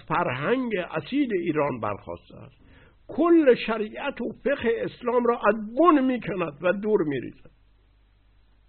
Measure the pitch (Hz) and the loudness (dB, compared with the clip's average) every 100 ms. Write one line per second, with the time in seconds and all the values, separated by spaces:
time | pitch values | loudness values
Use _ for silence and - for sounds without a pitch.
0 | - 160 170 127 151 247 247 202 170 160 | -4 -2 -2 -2 -2 -2 -2 -4 -6 -8
1 | 156 269 269 196 175 151 143 127 107 98 | -4 -2 0 -2 -2 0 0 -2 -6 -6
2 | - 85 - - - _ - - - _ | -10 -14 -14 -20 -20 _ -20 -20 -20 _
3 | - - 339 339 285 240 - 220 214 - | -12 0 4 6 6 4 2 -4 -4 -6
4 | 277 269 240 - 247 277 240 226 196 - | -8 -6 -8 -6 -4 -2 0 -2 -4 -6
5 | 240 247 240 240 208 226 214 240 339 302 | -2 0 2 0 0 0 -2 4 6 6
6 | 262 247 - 196 165 143 180 202 208 214 | 4 -2 -4 -4 -4 -2 0 0 2 0
7 | 156 135 110 - - _ _ _ _ _ | 0 -4 -8 -14 -20 _ _ _ _ _
8 | _ _ _ _ _ _ | _ _ _ _ _ _